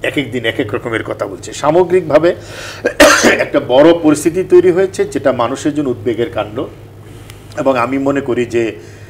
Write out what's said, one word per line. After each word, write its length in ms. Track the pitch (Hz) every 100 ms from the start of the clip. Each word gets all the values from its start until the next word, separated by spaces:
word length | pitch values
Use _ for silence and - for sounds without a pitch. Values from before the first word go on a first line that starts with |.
এক 140 | 131 151
এক 140 | 123
দিন 140 | 120 113
এক 140 | 113
এক 140 | 113
রকমের 300 | 117 123 110
কথা 240 | 104 107 101
বলছে। 260 | 92 104
সামগ্রিকভাবে 800 | - 143 170 175 185 160 147 170 - - - - -
<coughs> 400 | - - 294 -
একটা 360 | - 180 135 147 -
বড় 260 | 127 160 170
পরিস্থিতি 400 | 151 151 170 175
তৈরি 280 | 170 180 180
হয়েছে, 340 | 170 190 - 202
যেটা 260 | 131 135
মানুষের 440 | 120 117 135 156 143
জন্য 140 | 139
উদ্বেগের 400 | 110 120 110 117
কাণ্ড। 340 | 110 104 110 160 - - - - - - - - -
এবং 200 | 135 127
আমি 200 | 123 135
মনে 240 | 139 139
করি 240 | 135 120 123
যে 300 | 117 113 - - -